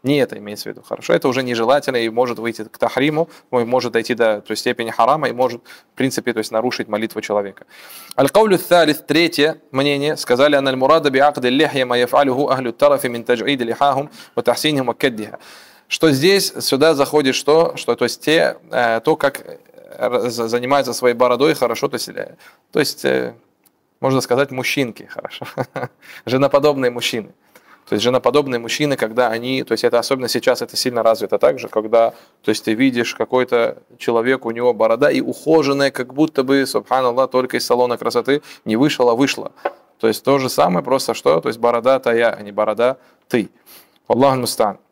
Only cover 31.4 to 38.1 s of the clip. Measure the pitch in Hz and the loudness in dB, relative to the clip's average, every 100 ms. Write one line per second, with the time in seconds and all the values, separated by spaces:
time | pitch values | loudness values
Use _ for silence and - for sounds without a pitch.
31.4 | - 139 117 107 107 113 113 - _ _ | 2 0 -4 -6 0 2 2 -2 _ _
32.4 | - 107 - 110 135 120 110 - 113 127 | -4 -2 -2 2 2 2 -4 -4 -2 0
33.4 | 123 120 117 - _ _ - 117 120 131 | 2 0 0 -4 _ _ 0 0 2 0
34.4 | 117 117 123 110 110 113 147 139 127 123 | -2 -2 0 2 0 2 2 2 -4 -6
35.4 | 147 160 139 139 139 131 123 131 156 - | 2 2 2 0 -2 -2 -8 -2 0 0
36.4 | 131 139 131 113 110 127 127 123 131 127 | 2 0 2 -4 -2 0 0 0 0 0
37.4 | 127 123 - 120 123 117 117 | -2 -4 0 2 2 0 -2